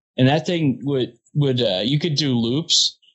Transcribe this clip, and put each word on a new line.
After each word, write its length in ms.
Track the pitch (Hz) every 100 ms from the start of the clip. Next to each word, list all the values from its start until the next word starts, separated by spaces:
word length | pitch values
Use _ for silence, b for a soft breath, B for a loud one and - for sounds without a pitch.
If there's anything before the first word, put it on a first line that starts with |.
| _ -
And 120 | 131
that 180 | 156 156
thing 320 | 170 147 117
would, 340 | 139 135 117 - _
would, 260 | 147 139 123
uh, 200 | 113 92
you 140 | 113 147
could 160 | 175
do 240 | 143 147 120
loops. 580 | 117 139 170 - - - b